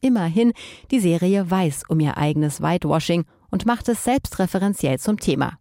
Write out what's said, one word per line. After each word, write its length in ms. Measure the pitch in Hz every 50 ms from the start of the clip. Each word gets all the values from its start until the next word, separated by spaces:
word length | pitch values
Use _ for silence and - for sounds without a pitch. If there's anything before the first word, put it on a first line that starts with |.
Immerhin, 520 | - 262 247 240 175 165 160 202 233 240 226 - - - - - _ -
die 80 | - 262
Serie 480 | 202 175 165 170 175 180 196 202 190 170
weiß 320 | 185 190 185 160 139 - - -
um 100 | - 160
ihr 180 | 156 147 - -
eigenes 440 | 147 151 156 151 151 151 143 -
Whitewashing 640 | 156 151 170 180 - 151 143 160 151 - 175 175 160 - _ _ _ _
und 140 | - 190 -
macht 240 | 226 240 233 - -
es 140 | 240 - -
selbstreferenziell 960 | - 240 - - - - - 190 175 - 196 190 202 202 - - 139 131 127
zum 220 | - - 214 208
Thema. 380 | - - 147 - 139 - - -